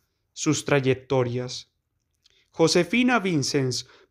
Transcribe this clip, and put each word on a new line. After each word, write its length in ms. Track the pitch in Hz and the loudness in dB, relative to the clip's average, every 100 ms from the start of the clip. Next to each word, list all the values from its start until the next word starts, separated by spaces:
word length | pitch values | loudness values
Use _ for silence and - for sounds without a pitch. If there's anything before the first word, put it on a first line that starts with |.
| _ _ _ | _ _ _
sus 320 | - 156 147 - | -6 -2 -2 0
trayectorias. 1080 | 147 131 127 - 135 123 123 123 - - _ _ _ _ _ _ _ _ | 0 2 -2 0 -2 -2 -4 -8 -12 -16 _ _ _ _ _ _ _ _
Josefina 680 | - 160 180 175 233 254 240 | 0 2 4 2 2 2 2
Vicens 680 | 190 156 127 143 131 120 - _ _ | 0 -2 0 -2 -2 -4 -10 _ _